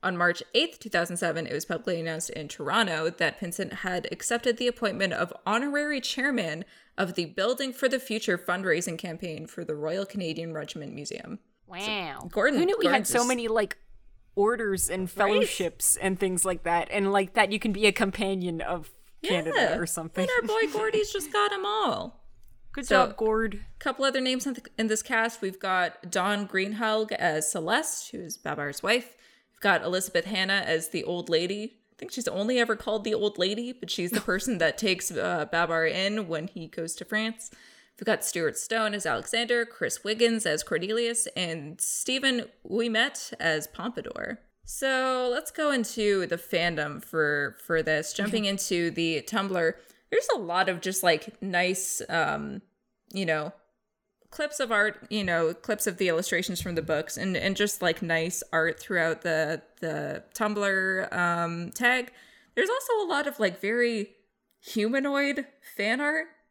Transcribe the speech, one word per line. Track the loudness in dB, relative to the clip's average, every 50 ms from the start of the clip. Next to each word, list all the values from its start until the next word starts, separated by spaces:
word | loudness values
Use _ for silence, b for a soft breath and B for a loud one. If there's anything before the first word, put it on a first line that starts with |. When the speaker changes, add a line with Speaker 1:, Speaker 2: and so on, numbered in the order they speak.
Speaker 1:
On | -2 -2 0
March | 2 2 2 2 0 -6 0 2
eighth, | 2 2 2 -2 -12
two | -12 -2
thousand | 0 0 0 0 -2
seven, | -2 -2 -2 -2 -2 -4
it | -4 -4
was | -6 -4
publicly | -4 -6 -4 -2 -2 -2 -2
announced | -2 -4 -4 -6 -6 -8
in | -8 -10 -10
Toronto | -10 -10 -8 -4 0 2 2 2 2 0 0 0 -2
that | 0 2 0 0 0 -2
Pinsent | -8 -8 -4 -6 -6 -6 -6
had | -6 -4 -2 -2 -2 -4 -4
accepted | -8 -6 -4 -2 -2 0 2 0 0
the | 2 0
appointment | 0 0 0 -2 -2 0 2 0 0 2
of | 0 -2 -4 -4 -8 _
honorary | 0 0 2 0 0 0 0 0 0 -2 -2
chairman | -2 -4 -4 -2 0 0 0 0 -2 -2 -4 -8 -10 b b b b b b
of | -4 -2 -2 0
the | -4 -4
Building | -4 -2 -2 0 0 0 0 -2 -6 -4
for | 0 2
the | 2 2 2
Future | -2 -2 -4 -2 0 0 0
fundraising | 0 0 -2 -2 -2 2 2 2 2 2 -4 -6
campaign | -6 -8 -8 -8 -8 -8 -8 -8 -10 -12
for | -12 -10 -10 -6
the | -6 -6
Royal | -4 -2 -2 -2 -2 -4
Canadian | -4 -6 -4 -4 -4 -4 -4 -6 -6 -6
Regiment | -8 -8 -8 -10 -12 -12 -12 -12
Museum. | -12 -10 -10 -10 -12 -12 -14 -16 -16 _ _ _ _ _
Speaker 2:
Wow. | -16 -12 -8 -6 -4 -4 -4 -4 -6 -8 -10 -12
Speaker 1:
So |
Gordon, | -6 -2 2 4 4 4 4
Speaker 2:
Who | 4
knew | 4 2
we | 4 4
Speaker 1:
Gordon | 4 4 4
Speaker 2:
had | 2
so | 2 2 2
Speaker 1:
just | 4 4
Speaker 2:
many, | 2 0 0
like, | 2 2 2 2 0 -4 -14 -14 -20 -20 -20 -20 -20 -20 -20 -20 -6 0
orders | 2 4 4 4 2 0 0 0 0 0 -2
and | 0 -2 -4
Speaker 1:
Right? | -4
Speaker 2:
fellowships | 2 2 4 4 6 4 4 2 0 -2 -2 -2 -2 0 2 2 2
and | 4 2 0 2 2
things | 0 0 2 2 0
like | 0 0 -2 0
that, | 2 2 2 2 0
and, | 0 0 2 4
like, | 4 4 2 4 4
that | 4 4 4
you | 2
can | 0 0 0
be | 0 6 6
a | 6
companion | 6 6 0 0 2 -2 -2 0 0 0 -2 -2 -2 -2
of | -2 -4 -4 -4 -6 -12 -18 -20 -20 -20 -18 -8 -2
Canada | 0 0 0 0 0 2
Speaker 1:
Yeah. | 2 2 2 2
Speaker 2:
or | 0 -2
something. | -2 -4 -6 -6 -6 -2 -2 0 2 2
Speaker 1:
And | 2 2 2
our | 2
boy | 2 2 0
Gordy's | 0 0 0 2 2 2 0 0
just | -2 -6 -6 -2 0
got | 2 2 2
'em | 0 -2 -2
all. | -2 0 2 2 2 0 -2 -4 -8 -10 -16 -20 -20 -20 -20 -20 -20
Speaker 2:
<laughs> | -20 -20 -16 -12 -10
Good | -8 0
Speaker 1:
So, | 4 6 6 6
Speaker 2:
job, | 6 2
Gord. | 0 2 2 4 4 2 0 -2
Speaker 1:
a | -6 -10 -12 -14 -6 -4
couple | -4 -2 2 2
other | 2 2 2
names | 2 2 0 0 0
in, | -4 -6
th-, | -6 -10 -14 -4
in | -2 0
this | 0 0 -2
cast. | -2 0 2 2 2 2 0 -2
We've | -4 -4 -4 -4
got | -2 0 2 2 2 2 -2 -6 -12 -2
Dawn | 0 0 2 2 2 0 -2
Greenhalgh | 0 0 0 0 0 -2 -2 0 2 2 2 0 0 -2
as | 0 2 2 2 2 0 0
Celeste, | -2 -2 0 2 2 2 2 0 -4 -6 -8 -10
who's | -10 -10 -10 -10 -12
Babar's | -8 _ -6 -4 -4 -4 -4 -6 -4 0
wife. | 2 2 2 0 -4 -18 b b b b b b b
We've | _ _
got | 2 4 4 4 2
Elizabeth | 2 0 0 -2 0 0 0 0
Hanna | 0 0 0 2 2 2 0 2
as | 2 0 0 0 -2
the | -4 -4 -2
old | -2 -4 -4 -2 2
lady. | 2 2 2 2 -2 -4 -6 -10 _ _ _ _
I | _
think | _ -14 -10
she's | -8 -4 -4
only | -2 -2 0 0 2 4 2
ever | 4 2 0
called | -2 -2 -2 -2 -2 0
the | 0 0
old | 2 0 0 0 0
lady, | 0 0 0 -2 -4 -6
but | -8 -10 -8 -6
she's | -4 -4 -2 0
the | -2 -2
Speaker 2:
<laughs> | 0 0
Speaker 1:
person | -2 0 0 -2 0 2
that | 2 2 2
takes, | 2 2 2 2 2 0 -4
uh, | -4 -2 -2 0 0 0 -2 0
Babar | 0 0 2 2 2 2 2
in | 2 2 2 0 0 0 -2 -2
when | -2 -4 -4 -4 -6
he | -10 -10 -12
goes | -10 -8 -8 -6 -6 -6
to | -10 -8
France. | -4 -2 -2 -2 -2 -4 -8 -14 -16 B B B B B B B B B -6
We've | 0
got | 0 0 2 0
Stuart | -2 -2 0 0 0 0
Stone | -2 -4 -2 0 0 0 0 0
as | -2 -2
Alexander, | -2 -2 -2 -2 -2 -2 -2 0 2 2 0 0
Chris | -2 -4 -4 -4 -4 -4 -4 -2
Wiggins | -4 2 4 4 4 4 2 0
as | 0 0 0 -2
Cornelius, | -2 -2 -2 0 0 0 0 0 0 0 -2 -2 -2 -2
and | -4 -4 -2 -4 -6 -8 -10 -6 -4
Stephen | -4 -2 -2 -4 -2 -2 -2 2 2 2 2 2 -2 -6 -14 _ _
Ouimet | -4 -2 0 0 2 2 2 2 2 0 -6 -10 -12 -8 -2
as | 0 2 2 2 -2
Pompadour. | -6 -10 -8 -8 -6 -6 -6 -8 -8 -8 -8 -6 -8 -8 -10 _ _ _ _ _
So | -12 -8 -2 0 2 2 2 2 2 2 2 0 0
let's | 0 -2 -4 -6
go | -4 0 2 2
into | 2 2 0 -2 -2 2 4 4 4 4 2
the | 0 -2
fandom | -6 -4 -2 0 2 2 2 0 0 -4 -4 -6 -10 -12
for, | -4 0 2 2 4 4 2 0 -2 -6 -12 -4
for | 0 0 0 2
this. | 2 2 0 0 -2
Jumping | -2 -2 -2 0 0 0 0
Speaker 2:
Mm-hmm. | 0
Speaker 1:
into | -2 -2 0 0 2 2 2 0
the | 0 0 0 0 0 -2 -4 -2
Tumblr, | -2 -2 -2 0 0 2 2 2 0 B B B B B B B
there's | 0 0 2 2 0
a | 0
lot | 0 0 2 2 2 2
of | 0 -2
just, | -2 -4 -2 2 4
like, | 4 4 4 0 -8 -14 -8
nice, | -6 -2 2 2 2 2 2 0 -2 -4 -4 -6 -4 -2
um, | 0 2 2 2 0 -2 -4 -6 -8 -10 -12 _ _ _ _ _ _ _ _ _ -4
you | -2 0
know, | 0 0 0 -2 -6 -10 -14 _ _ _ _ _ _ _ _ _ _ _ _ _ _
clips | -6 -4 -4 -4 -2 -2
of | -2 2
art, | 4 4 4 4 2 -4 -10 -4
you | -4 -2 0
know, | 2 2 4 4 2 0
clips | -2 -2 -4 -2 0 0
of | -2 0
the | 2 2
illustrations | 4 4 2 2 0 0 0 0 -2 -4 -4
from | -4 -2 -2
the | -2
books, | 0 2 0 0 0 -4 -6
and, | -4 -2 0 0
and | 0 0 0 2
just, | 2 0 0 0 0 2
like, | 0 0 0
nice | 0 0 2 2 2 0 -2 -6 -6 -2
art | 0 2 2 2 0 -4
throughout | -6 -2 0 2 2 2 0 0
the, | -2 0 0 2 0 0 -2 -6 -8 _ _ _
the | -6 -6 -4 -4 -4 -4 -6 -8 -10 _ _
Tumblr, | -2 0 0 0 0 2 2 2 2 2 2 2 0 -2 -2 0
um, | 0 2 2 2 0 0 -2 -2 -4 -6 -8
tag. | -6 0 2 2 2 2 -2 -6 B B B B B B B B B
There's | 0 2 2
also | 2 -2 0 0 0 0 2
a |
lot | 0 0 0 0
of, | -2 -2 0
like, | 0 0 0 -2
very | -2 -2 2 2 2 2 2 0 -4 -6 -8 _ _ _ _ _ _ _ _ _
humanoid | _ -6 -2 0 0 2 2 2 0 2 2 2 2 2 0 -2 -4 -8 _ _ _ -18 -6
fan | -4 0 0 0 0
art. | 0 0 0 -2 -2 -6 -12 _ _ _